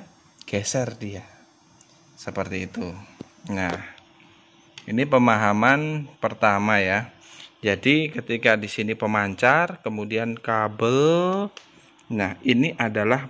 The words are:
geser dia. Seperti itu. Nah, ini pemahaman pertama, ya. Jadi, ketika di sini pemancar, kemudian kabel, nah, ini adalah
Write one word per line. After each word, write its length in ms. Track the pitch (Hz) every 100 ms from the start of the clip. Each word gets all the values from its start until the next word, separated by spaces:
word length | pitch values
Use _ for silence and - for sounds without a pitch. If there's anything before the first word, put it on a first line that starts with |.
| - _ _ _ -
geser 480 | 101 101 135 123 113
dia. 320 | 107 98 - - _ _ _ _ _ _ _ -
Seperti 560 | - 98 90 95 92
itu. 160 | - 90 90 104 - - _ -
Nah, 240 | 98 92 87 - - - _ - - _ _ _ - -
ini 160 | 110
pemahaman 1040 | 135 131 123 110 107 104 117 139 151 151 139 -
pertama, 560 | 110 113 110 101 104 104
ya. 320 | 95 98 123 - - - - _
Jadi, 560 | 110 98 127 147 156 156
ketika 400 | - 117 120 110
di 160 | 104
sini 240 | - 107 110
pemancar, 880 | 107 107 101 92 123 147 175 180
kemudian 560 | - 107 104 110 117 113
kabel, 1120 | - 110 107 107 113 131 151 170 180 190 202 - - - - _ -
nah, 320 | 107 95 98
ini 320 | - 120 156 -
adalah 480 | 117 104 104 127 135